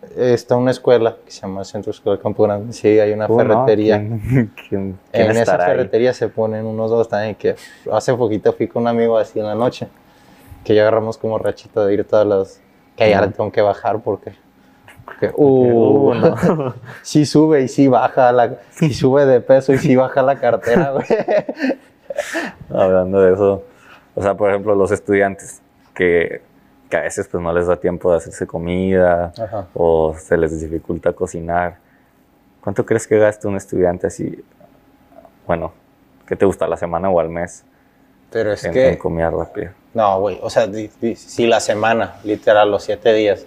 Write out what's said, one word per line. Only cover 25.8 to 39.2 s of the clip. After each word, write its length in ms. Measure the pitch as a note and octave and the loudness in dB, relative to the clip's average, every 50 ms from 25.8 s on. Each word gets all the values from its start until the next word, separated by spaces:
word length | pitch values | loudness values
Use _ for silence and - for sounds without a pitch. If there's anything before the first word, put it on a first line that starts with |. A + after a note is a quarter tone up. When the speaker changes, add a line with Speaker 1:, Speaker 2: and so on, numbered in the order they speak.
| _ _ _ | _ _ _
Speaker 2:
que, 480 | - F#2 F2+ F2 F2 E2 - - - _ _ _ _ _ _ _ _ _ _ | -2 0 2 2 2 0 -2 -6 -12 _ _ _ _ _ _ _ _ _ _
que 80 | - E2+ | -6 -4
a 40 | |
veces, 260 | D2+ E2 - - G2 - | -4 -4 -6 -8 -10 -6
pues, 140 | - F2 F2 | -6 -6 -4
no 100 | E2+ E2+ | -2 -2
les 140 | F2 F2 F2 | -2 0 0
da 100 | F2 E2+ | -2 -2
tiempo 340 | - F2 F2 E2+ - F#2 | -2 -4 -4 -2 0 0
de 60 | F2 E2 | 0 0
hacerse 300 | - - - - F#2+ F2 | -2 -6 -10 -10 -10 -8
comida 840 | - F2 E2+ E2+ F2 F2+ F#2 F#2+ F#2+ F#2 F2+ F2+ F2 E2+ F2 E2+ - - | -8 -10 -6 -4 -4 -2 -2 0 2 2 2 2 2 0 -2 -6 -8 -10
Speaker 1:
Ajá. 260 | A2+ G#2 G#2 G#2+ F#2+ - _ | -12 -10 -8 -10 -12 -10 _
Speaker 2:
o 420 | - F2 E2+ E2 D#2+ D#2+ D#2 D#2 D#2 | -2 0 2 2 2 2 0 -2 -6
se 200 | - - E2+ E2+ | -6 -2 0 0
les 220 | E2 D#2 E2 D#2+ | 0 -2 -4 -6
dificulta 540 | D#2+ D#2 D#2+ E2 - _ F2 E2+ - F2 F2 | -8 -8 -8 -10 -8 _ -10 -4 -4 -4 -4
cocinar. 640 | - F2+ F2+ - F2 E2 E2 E2+ F2 F2 F2 F2 _ _ _ _ _ _ _ _ _ _ _ _ _ _ _ _ _ | -4 -8 -8 -8 -12 -8 -4 -2 -2 -2 -4 -8 _ _ _ _ _ _ _ _ _ _ _ _ _ _ _ _ _
¿Cuánto 240 | - - G2 - A#2+ | -10 -8 -6 -6 -2
crees 220 | - A2 A2+ - - | -2 -2 -4 -2 0
que 100 | A2 G#2+ | 2 2
gasta 300 | G#2+ G#2+ G#2 - - G#2+ | 2 2 0 -2 -8 -8
un 80 | G2 | -8
estudiante 520 | G2 - - - - F2+ F2 F2 F2+ - F#2+ | -8 -8 -8 -4 -2 0 0 -2 -2 -6 -6
así, 360 | - - G2 - - - - _ _ _ - - _ _ _ _ _ _ _ _ _ - - - _ _ _ | -6 -6 -10 -10 -10 -12 -18 _ _ _ -20 -20 _ _ _ _ _ _ _ _ _ -20 -20 -20 _ _ _
bueno, 260 | - F2 E2+ E2 E2 - _ _ _ _ _ _ _ _ _ _ | -6 -6 -6 -6 -10 -14 _ _ _ _ _ _ _ _ _ _
qué 100 | - F#2+ | -10 -4
te 100 | F2+ G#2 | 0 0
gusta, 220 | G2 F2+ - - E2 | 0 0 0 -4 -4
la 80 | E2+ E2 | -4 -6
semana 320 | - E2+ E2+ E2+ F2 G2 | -6 -6 -6 -4 -2 0
o 100 | F#2+ E2+ | 0 0
al 100 | D#2+ D#2+ | 0 -2
mes 340 | E2+ E2+ E2+ F2 - - _ _ _ _ _ _ _ _ _ _ _ _ _ _ | -4 -8 -8 -10 -10 -18 _ _ _ _ _ _ _ _ _ _ _ _ _ _
Speaker 1:
Pero 200 | - A2+ A2 G#2+ | -6 -4 -4 -2
es 120 | G#2 F#2+ - | -4 -4 -4
Speaker 2:
en, 80 | F#2 E2+ | -4 0
Speaker 1:
que 160 | B2 C3 C3+ | 2 2 2
Speaker 2:
en 80 | F2 E2+ | 2 0
comida 320 | - F2+ E2+ E2 | -6 -6 -4 -2